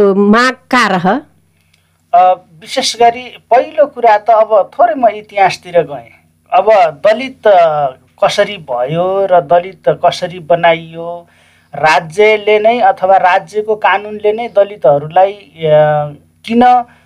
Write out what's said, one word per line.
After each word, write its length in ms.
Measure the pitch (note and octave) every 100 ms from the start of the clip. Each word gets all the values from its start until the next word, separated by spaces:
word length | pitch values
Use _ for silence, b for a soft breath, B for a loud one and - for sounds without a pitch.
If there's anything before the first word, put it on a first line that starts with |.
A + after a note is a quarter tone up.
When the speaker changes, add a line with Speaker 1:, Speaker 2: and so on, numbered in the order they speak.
| G3+ G3
Speaker 1:
माग 380 | G3+ A3+ B3+
का 340 | B3 _ B3 A3
रह? 340 | F#3 F#3+ B3 - _ _ _ _ _ _ _ _
Speaker 2:
अ, 200 | F3 F#3 F3+ _ D#3
विशेष 340 | G#3+ C4+ - A3
गरी 420 | A#3 A#3+ B3 - _
पहिलो 340 | A#3+ C#4+ D#4 C4+
कुरा 320 | B3 A#3 G#3
त 120 | G#3
अब 420 | A3 A3 A3 C4+ -
थोरै 160 | F4 D4
म 120 | A#3
इतिहासतिर 760 | G#3+ G#3 G3+ F#3 - F3+ E3+
गएँ। 280 | C#3+ C#3 A#2 _ _ _ _
अब 180 | F3 G3+ G#3+ E3 C#3+ G3
दलित, 400 | A3 C4 C4 G#3+
अ, 400 | F#3 E3+ D3+ C#3 C3 _ _ F#3+
कसरी 320 | G3+ G3+ G3+
भयो 680 | C#3+ A#2+ C3 E3 F#3 F#3+ F#3+
र 160 | F3
दलित 420 | D3+ F3 F#3 E3+ E3+
कसरी 500 | D3 F3 - F3+ F3+
बनाइयो, 880 | D3+ E3+ E3+ E3 E3 E3 E3+ F3 F3 b b b b -
राज्यले 840 | D#3 E3+ E3 E3 G#3+ G#3+ G#3 G#3+
नै 200 | G#3+ A#3+
अथवा 380 | G3 F#3+ F#3+ F#3+
राज्यको 580 | F3+ F#3+ E3 G#3 G#3+ G#3+
कानुनले 580 | G3+ G3 G#3 G#3 G#3
नै 140 | G#3+ A#3+
दलितहरूलाई, 840 | G3+ G3+ G3+ E3 C#3+ D#3 E3+ G3
अ, 840 | G#3 C#3+ D#3+ D#3 D3+ D3+ D3+ D3 D3 _ _ -
किन 400 | A#3 B3 B3 A#3+ b